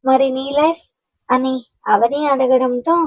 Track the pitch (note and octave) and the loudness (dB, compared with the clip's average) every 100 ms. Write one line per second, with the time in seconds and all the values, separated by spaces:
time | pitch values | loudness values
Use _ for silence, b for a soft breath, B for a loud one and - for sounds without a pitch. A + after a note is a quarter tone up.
0 | C4 C4 C4+ C4 C4+ C#4 D#4 E4 _ _ | 2 2 2 -2 -4 0 0 0 _ _
1 | _ _ _ B3+ C4 C4 - _ - G#3+ | _ _ _ -2 -2 -6 -10 _ -2 0
2 | A#3 C#4+ D4 C#4 B3+ B3+ B3+ B3 A#3+ E4+ | 2 0 -2 0 2 2 0 -4 -2 -2